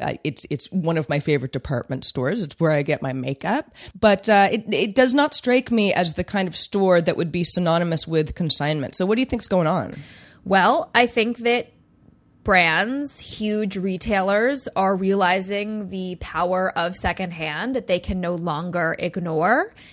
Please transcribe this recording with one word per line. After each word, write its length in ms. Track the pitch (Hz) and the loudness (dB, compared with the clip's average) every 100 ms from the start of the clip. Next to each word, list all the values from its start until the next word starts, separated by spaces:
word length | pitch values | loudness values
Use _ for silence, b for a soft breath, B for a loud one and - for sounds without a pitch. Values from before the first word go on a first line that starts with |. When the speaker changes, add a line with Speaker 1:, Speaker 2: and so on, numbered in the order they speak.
Speaker 1:
I, 180 | - - | -6 -4
it's, 240 | 156 - - | -6 -6 -6
it's 220 | 147 - | -6 -4
one 260 | 185 160 165 | -2 0 -2
of 100 | 151 | -2
my 120 | 147 | -2
favorite 320 | 160 147 131 | 0 0 -2
department 520 | 135 - 123 - 131 | -6 -4 -4 -4 -4
stores. 380 | - - 127 226 | -2 -2 -2 -2
It's 180 | 156 - | -6 -2
where 120 | 165 | 0
I 100 | 151 | 2
get 220 | 143 147 | 0 -2
my 100 | 135 | -4
makeup. 640 | 131 131 139 165 254 - B B 190 | -6 -6 -6 -2 -2 -4 B B 2
But, 300 | 220 202 - | 4 4 4
uh, 220 | 202 196 | 4 4
it, 220 | 220 220 | 2 -2
it 220 | 143 214 226 | -2 2 4
does 180 | 254 | 4
not 220 | 277 294 - | 4 2 2
strike 360 | 247 247 254 | 2 0 2
me 220 | 233 202 | 2 2
as 220 | - 175 156 | 2 0 -4
the 80 | |
kind 240 | 180 202 185 | -4 -2 -2
of 80 | - | 0
store 440 | - 202 190 175 | 0 2 4 4
that 160 | 170 - | 4 0
would 160 | 170 | -2
be 120 | 175 | 0
synonymous 640 | 175 - 175 165 175 160 - | 4 4 4 2 2 2 2
with 260 | 160 156 | 0 0
consignment. 640 | - 165 - 147 156 131 - | -2 0 0 0 -2 0 0
So 100 | 185 | 2
what 120 | 226 | 0
do 40 | |
you 60 | 254 | 0
think's 200 | 240 - | -2 0
going 200 | 185 160 | 2 2
on? 260 | 175 104 B 147 B B B - | 0 -4 B -18 B B B 0
Speaker 2:
Well, 440 | 190 185 302 - 233 | 4 4 2 2 2
I 100 | 240 | 2
think 320 | 240 226 240 | 0 -2 -2
that 300 | 233 240 - _ _ _ _ _ _ _ | 0 0 -4 _ _ _ _ _ _ _
brands, 760 | - 185 165 160 208 277 285 - | 2 4 4 2 0 -4 -6 -6
huge 560 | - - 214 214 214 190 | -8 -6 -2 -2 -2 -4
retailers, 960 | 190 180 - 202 185 202 240 277 - | -4 -4 -2 0 2 2 2 0 -2
are 260 | - 190 190 | 0 0 2
realizing 960 | 190 196 180 190 190 202 208 214 190 | 2 2 4 2 0 -4 -4 -8 -8
the 260 | 190 185 180 | -8 -8 -8
power 500 | - 160 180 185 185 - | -8 -4 0 0 0 -2
of 180 | 170 185 | -2 -2
secondhand 800 | 185 175 185 170 156 151 220 262 | -4 -4 -8 -6 -6 -4 -4 -4
that 120 | - | 0
they 120 | 180 | -2
can 220 | - 185 | 0 -4
no 140 | 175 175 | -4 -4
longer 600 | 170 151 175 175 165 - | -4 -4 -4 -2 -2 -2
ignore. 720 | 180 196 170 160 180 262 415 B B | -4 -4 -4 0 2 2 0 B B